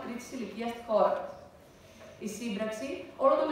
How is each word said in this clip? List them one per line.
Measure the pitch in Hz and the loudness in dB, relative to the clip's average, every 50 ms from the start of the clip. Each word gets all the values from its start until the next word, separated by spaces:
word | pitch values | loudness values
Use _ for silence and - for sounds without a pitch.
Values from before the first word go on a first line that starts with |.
| - | -4
τρίτης | 220 233 233 - - 269 | -8 -8 -10 -10 -10 -8
ηλικίας | 240 208 185 - 220 233 233 233 | -8 -8 -8 -6 -6 -6 -6 -6
στη | - - - | -6 -2 2
χώρα. | 214 208 - - - - - - - - - - - - - - - - - - - - - - - - 220 | 6 6 6 6 4 0 -4 -8 -12 -14 -18 -20 -20 -20 -20 -20 -20 -20 -20 -20 -20 -20 -20 -20 -14 -8 -8
Η | 196 - | -8 -6
σύμπραξη | - 240 233 196 220 220 220 220 - 269 277 359 - - - - - 262 | -6 -6 -4 -4 -2 -4 -4 -4 -6 -6 -8 -8 -8 -10 -14 -2 4 6
όλων | 285 311 302 | 6 6 6
των | 311 302 | 4 2